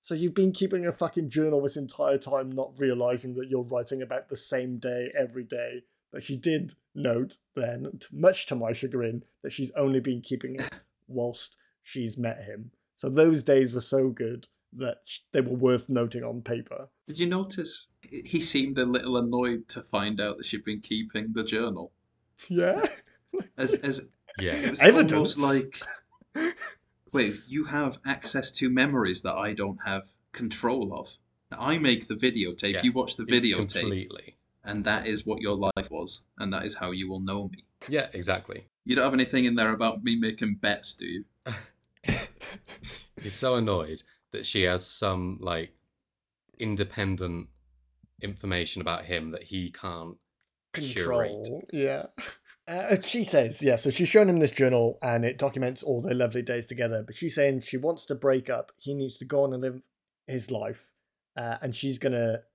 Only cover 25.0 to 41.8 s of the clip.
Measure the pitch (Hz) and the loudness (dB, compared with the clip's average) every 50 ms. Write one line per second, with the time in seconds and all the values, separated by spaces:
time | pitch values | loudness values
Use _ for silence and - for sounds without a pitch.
25 | - 156 156 156 151 - - 147 143 139 139 135 131 - - - - - - - | 8 6 6 4 4 2 4 6 6 8 8 6 4 2 -6 -12 -12 -12 -14 -16
26 | _ _ _ _ _ _ _ 294 320 349 349 - - - - _ _ _ _ _ | _ _ _ _ _ _ _ -2 -2 -2 -2 -4 -12 -14 -14 _ _ _ _ _
27 | _ - - 139 120 101 101 101 - 123 131 151 151 - 143 147 147 135 127 - | _ -2 2 2 2 2 0 -4 -10 -6 -4 -4 -4 -2 -2 -2 -2 -2 -4 -6
28 | _ 135 135 - - - - 143 123 - - - 139 127 127 127 131 147 139 131 | _ -4 -4 -2 -2 -2 -2 -2 -2 -2 -2 0 0 2 4 4 4 4 4 2
29 | 110 92 92 92 - 92 80 92 101 107 107 107 101 98 95 - - 104 98 98 | 2 2 0 -2 -2 -4 -2 -2 -2 -4 -2 -2 -4 -4 -4 -6 -6 -4 -4 -4
30 | 95 - _ _ _ _ - - 120 107 - - - 120 123 135 110 95 85 76 | -6 -10 _ _ _ _ -10 -8 -6 -6 -4 -2 0 0 2 2 -2 -4 -4 -8
31 | 71 - - _ _ _ _ _ _ _ 120 110 117 135 156 170 156 135 120 113 | -10 -12 -16 _ _ _ _ _ _ _ -10 -4 0 0 0 2 4 4 2 2
32 | - - 110 107 127 127 117 117 98 87 87 - - 101 101 92 87 123 120 131 | 0 -6 -4 0 0 2 2 2 -2 -2 -2 -2 -2 0 0 2 2 2 2 2
33 | 127 - - - 113 110 123 120 117 113 95 90 104 95 - 92 85 87 98 92 | -2 -2 -4 -8 0 4 4 6 6 4 2 2 0 -2 -2 -2 -2 -2 -2 -4
34 | 95 - - - - - - _ _ _ _ _ _ 104 104 104 98 107 107 110 | -6 -8 -12 -16 -16 -20 -20 _ _ _ _ _ _ -8 -6 -2 0 0 0 0
35 | - 110 107 104 - 107 107 - 110 101 101 95 98 98 95 - 98 - - 78 | 0 -2 -2 -2 -2 -4 -4 -2 -2 -2 0 2 2 0 0 0 -4 -6 -8 -10
36 | 85 90 - - _ _ _ - 104 98 98 92 - - 95 - 90 90 90 92 | -8 -8 -10 -14 _ _ _ -8 -6 -4 -4 -4 -4 -4 -6 -4 -4 -6 -4 -4
37 | 95 92 95 95 95 95 98 101 101 92 90 92 _ _ _ _ - - 139 151 | -6 -6 -6 -6 -4 -4 -4 -4 -4 -6 -10 -12 _ _ _ _ -10 -4 -2 -2
38 | 131 - - 98 87 - 92 90 - - 95 101 - _ _ _ _ - 123 127 | -2 -2 -6 -6 -2 -2 -2 -2 -2 -10 -14 -14 -14 _ _ _ _ 0 2 2
39 | 127 139 135 131 127 123 - 131 127 123 117 120 110 110 110 107 117 113 110 104 | 4 4 4 4 2 4 4 2 4 4 4 4 4 4 2 2 2 0 0 0
40 | 104 120 117 117 113 110 107 - 120 107 101 101 - 104 101 101 - - - - | 0 0 0 2 2 0 -2 -2 -2 -2 -2 0 0 -2 -2 0 -2 -6 -6 -6
41 | 90 85 85 92 104 _ _ _ _ 131 113 95 - - _ _ | -8 -8 -8 -8 -10 _ _ _ _ -10 -10 -10 -12 -18 _ _